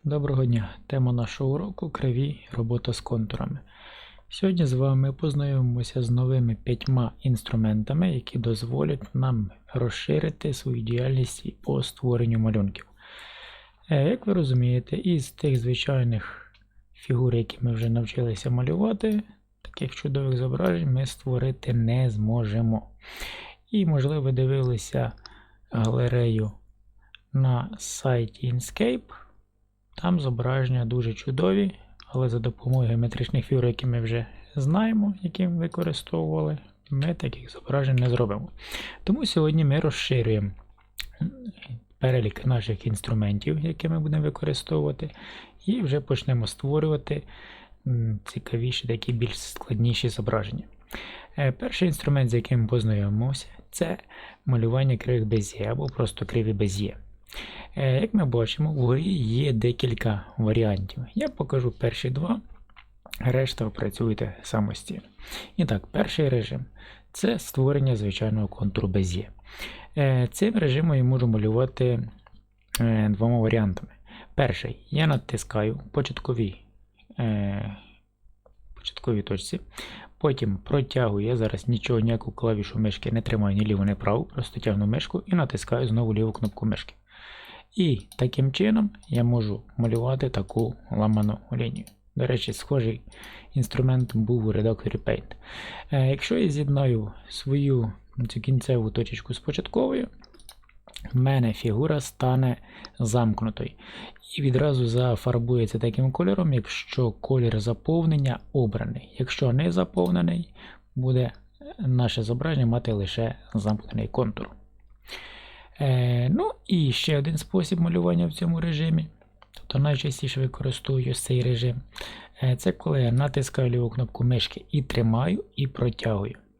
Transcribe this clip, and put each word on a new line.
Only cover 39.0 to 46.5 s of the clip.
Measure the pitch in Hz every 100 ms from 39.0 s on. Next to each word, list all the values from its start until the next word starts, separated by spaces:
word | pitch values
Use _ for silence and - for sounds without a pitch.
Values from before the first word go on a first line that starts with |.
Тому | - 233 262
сьогодні | - 156 156 151
ми | 139
розширюємо | 156 - - 127 113 107 101 - - - _ - - - 165 269 247 - - 117 _ -
перелік | 131 127 110 - -
наших | 123 110 104 -
інструментів, | 104 - 113 104 104 135 156
які | 156 160 165
ми | 165
будемо | 151 151
використовувати, | 151 - - 73 - 76 73 71 156 - - - - - -
і | 240
вже | 165 147
почнемо | 139 131 - 123
створювати, | 110